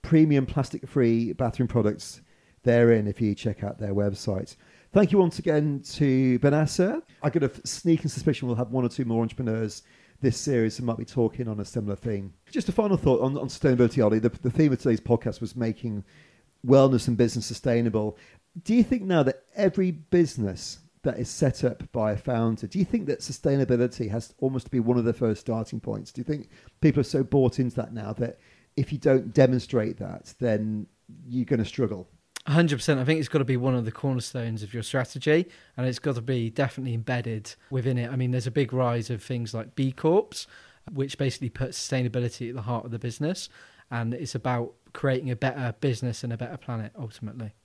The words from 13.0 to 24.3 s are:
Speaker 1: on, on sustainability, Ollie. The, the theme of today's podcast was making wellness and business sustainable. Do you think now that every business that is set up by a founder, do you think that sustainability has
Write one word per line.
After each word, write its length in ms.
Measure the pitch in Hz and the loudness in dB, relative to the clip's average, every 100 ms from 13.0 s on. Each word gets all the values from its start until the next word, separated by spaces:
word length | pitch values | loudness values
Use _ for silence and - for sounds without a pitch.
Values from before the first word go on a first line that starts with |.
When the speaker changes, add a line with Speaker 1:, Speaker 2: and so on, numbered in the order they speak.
| 147 123 | 4 4
Speaker 1:
on, 160 | 131 139 | 2 -2
on 120 | 123 | -6
sustainability, 540 | - 143 123 120 139 | 0 2 6 4 6
Ollie. 160 | 107 110 | 4 4
The, 120 | 117 | 2
the 200 | - 131 | 0 -4
theme 220 | - 156 | 2 2
of 60 | 127 | 4
today's 220 | 135 113 | 2 0
podcast 420 | - 117 123 - | 2 0 0 -6
was 120 | 113 | -10
making 480 | 123 117 110 120 104 - - - _ _ _ 123 | -4 -4 -2 -6 -8 -10 -20 -20 _ _ _ 6
wellness 420 | 135 135 123 - | 8 8 6 2
and 80 | 113 | 2
business 260 | 120 123 | 2 2
sustainable. 720 | 107 113 - 120 117 107 107 - - - _ - | -6 -6 0 2 2 0 -2 -6 -20 -20 _ -18
Do 120 | - | 0
you 80 | 233 | 4
think 200 | 226 254 | 4 2
now 200 | 190 175 | 2 2
that 180 | 131 - _ | 2 0 _
every 360 | - 196 196 185 | 0 0 2 0
business 880 | 160 - 180 165 - 104 90 - - _ _ | -2 0 2 2 0 -4 -6 -12 -16 _ _
that 160 | - - | -6 -4
is 100 | 120 | -6
set 360 | - 143 - | 0 0 2
up 280 | 127 - - | -2 -2 -8
by 200 | 120 107 | -2 -2
a 40 | 107 | -2
founder, 500 | - 120 117 110 107 | -2 0 0 -2 -6
do 120 | - | -2
you 80 | 185 | 0
think 180 | 233 160 | -2 -2
that 140 | 135 | -6
sustainability 880 | - 143 156 139 131 120 123 - 110 | -6 -4 0 2 2 2 2 -2 -6
has 240 | 110 - | -6 -8